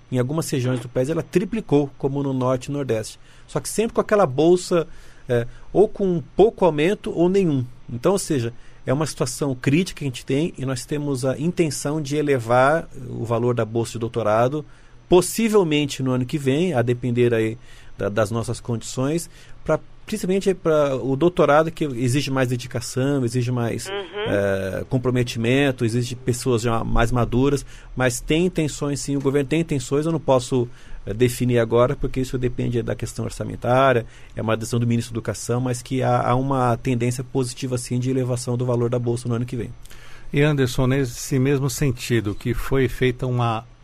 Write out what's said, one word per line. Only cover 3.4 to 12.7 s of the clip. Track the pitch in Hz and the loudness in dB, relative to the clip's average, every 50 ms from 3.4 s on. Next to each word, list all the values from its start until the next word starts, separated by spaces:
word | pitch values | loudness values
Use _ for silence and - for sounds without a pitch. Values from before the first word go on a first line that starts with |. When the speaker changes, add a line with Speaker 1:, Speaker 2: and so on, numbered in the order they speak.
| - | -20
Speaker 1:
Só | - - 156 | -6 -6 -6
que | - - | -6 -4
sempre | - - 214 233 - | -2 0 0 0 2
com | - | 0
aquela | 208 - 220 202 196 | 0 2 4 4 4
bolsa, | 156 123 139 151 170 180 180 - - 185 170 156 - - - - - - - - | 4 4 4 6 6 6 4 4 0 0 0 0 -2 -8 -16 -18 -18 -20 -20 -4
é, | - 123 120 117 - - - - - - | 0 0 0 0 -2 -8 -14 -16 -4 4
ou | 160 196 214 | 4 4 4
com | - - 202 190 180 170 131 - - | 4 -2 0 0 0 0 -2 -6 4
pouco | - 359 466 453 - 196 | 6 6 6 6 4 2
aumento | 175 156 147 147 175 208 208 - 220 - | 2 4 4 2 2 2 0 -4 -6 0
ou | - 165 180 | 2 2 4
nenhum. | 185 196 196 170 147 131 120 123 - - - - | 4 4 2 2 2 0 -2 -4 -8 -18 -14 -12
Então, | 120 117 - 165 196 | -10 -2 0 2 2
ou | 196 | 2
seja, | - - 160 139 117 117 113 - - - - - - | 0 0 -2 0 0 -2 -6 -10 -18 -18 -20 -14 -2
é | - 131 | -2 0
uma | 143 160 | 0 0
situação | 143 - - 156 127 - - 156 143 131 | -4 -2 -4 -4 -4 -2 -4 -4 -4 -4
crítica | 127 - 143 135 165 196 - - - | -2 0 2 2 2 2 0 -4 -6
que | 147 | -6
a | 139 | -6
gente | 120 - - | -6 -8 -4
tem | - 139 139 160 180 - - | -2 0 0 0 -2 -2 -6
e | 131 | -6
nós | 131 131 123 - | -6 -4 -6 -6
temos | - 156 147 147 147 139 127 123 | -6 -6 -4 -2 -2 -4 -2 0
a | 135 131 - | -2 -2 0
intenção | 143 170 175 - 175 156 131 - - 147 147 160 151 | -2 -4 0 0 0 0 0 -4 -4 -2 -2 -2 -2
de | 131 139 | -2 -2
elevar | 151 151 147 139 131 113 110 120 123 131 139 | -2 2 2 2 0 2 2 4 6 6 6